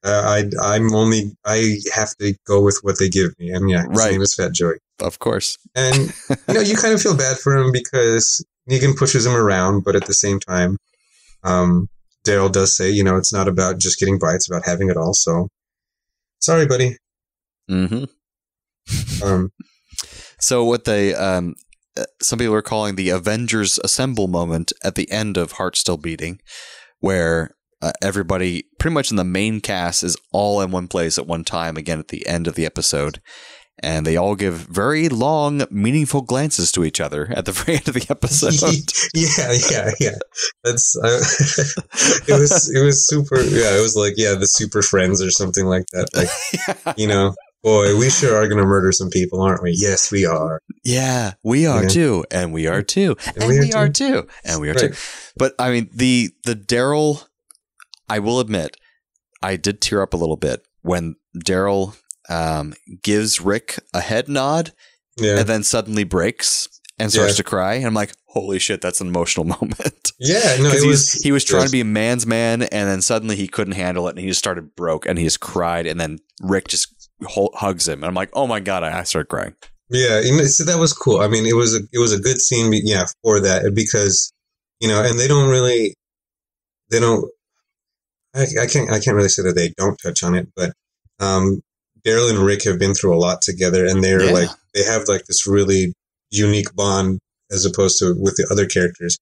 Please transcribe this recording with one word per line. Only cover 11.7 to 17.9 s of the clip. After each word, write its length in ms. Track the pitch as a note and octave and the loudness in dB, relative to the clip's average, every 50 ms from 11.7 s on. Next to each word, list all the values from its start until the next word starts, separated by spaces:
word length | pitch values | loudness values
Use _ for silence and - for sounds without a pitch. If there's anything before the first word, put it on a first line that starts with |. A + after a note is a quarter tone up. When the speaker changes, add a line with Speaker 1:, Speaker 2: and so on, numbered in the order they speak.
| F2 F2 G2 - - _ _ _ _ _ _ | 4 2 0 -2 -10 _ _ _ _ _ _
Speaker 1:
Daryl 260 | G#2+ G2+ G2 F#2+ G2 | 0 2 2 2 2
does 240 | F#2+ G2 F#2+ F#2+ - | 2 2 2 2 2
say, 140 | - F#2+ F#2+ | 0 0 0
you 120 | G#2 G2+ | 2 2
know, 140 | G2 F#2+ F#2 | 2 4 2
"It's 160 | F#2+ F2+ - | 2 0 0
not 160 | G#2+ G2 F#2+ F#2+ | 0 0 0 0
about 300 | F2 F#2 F#2 F#2 F#2+ F#2+ | 2 0 0 0 0 -2
just 200 | - F#2+ F2 - | -2 -2 0 0
getting 200 | G2 G2 G2 F2+ | 0 0 2 2
by, 160 | E2+ D#2+ F2 | 2 0 0
it's 140 | F2+ - - | 0 -2 -2
about 180 | F2 E2 E2+ | -4 -4 -2
having 240 | F#2+ F2+ E2+ G2 F#2 | -4 -2 0 0 0
it 60 | F2 | 0
all." 180 | E2+ D#2+ F2 - | 0 0 0 0
So, 340 | - - E2 E2 E2+ F#2 G2 _ _ _ _ _ _ _ _ _ _ _ _ _ _ _ _ _ _ | 0 0 0 0 -2 -2 -4 _ _ _ _ _ _ _ _ _ _ _ _ _ _ _ _ _ _
sorry, 260 | - - E3 E3 D#3 | -2 2 2 2 2
buddy. 300 | C#3+ C3 B2+ C3 B2 - _ _ _ _ _ _ _ _ _ _ _ _ _ _ - | 2 2 0 0 -2 -2 _ _ _ _ _ _ _ _ _ _ _ _ _ _ -4
Speaker 2:
Mm-hmm. 340 | F#2 F#2 F#2 F2+ | -2 0 0 0